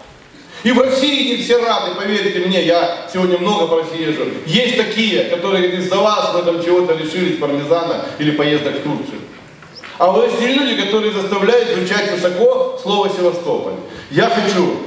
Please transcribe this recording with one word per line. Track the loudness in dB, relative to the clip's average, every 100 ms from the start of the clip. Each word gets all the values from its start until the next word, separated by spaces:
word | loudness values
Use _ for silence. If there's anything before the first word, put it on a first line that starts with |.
| -20 -20 -20 -20 -20 -4 2
И |
в | 4
России | 4 2 2 0 0
не | -2
все | 2 2
рады, | 2 0 -2 -4
поверьте | -2 -2 0 0
мне, | 0 2 2
я | 2 2 -2 -6
сегодня | -2 2 2
много | 2 0 2
по | 0
России | 0 -4
езжу. | -2 -2 -4 -6 0
Есть | 0 2 0
такие, | 0 0 0 0 0
которые | -2 0 0 0
говорят, | 0 0
из-за | 2
вас | 2 2 0
мы | 0
там | 0 0 2
чего-то | 2 2 0
лишились, | -2 -2 -2 0
пармезана | -2 -2 0 0 0 -4 -6 -4
или | -2
поездок | 0 2 0 0 -4
в |
Турцию. | -4 -4 -6 -10 -14 -18 -20 -20 -20 -20 -16 0
А | 2
вот | 4 2
есть | 2
люди, | 0 0 0 -2
которые | 0 0 0
заставляют | -2 -2 0 2 4 2
звучать | 0 -2 0 0
высоко | 0 0 2 2 2 0 -4
слово | -2 0 0 0
"Севастополь". | 0 0 -2 -4 -4 -8 -12 -16 -4
Я | 0 2
хочу | 2 0 2 0 -2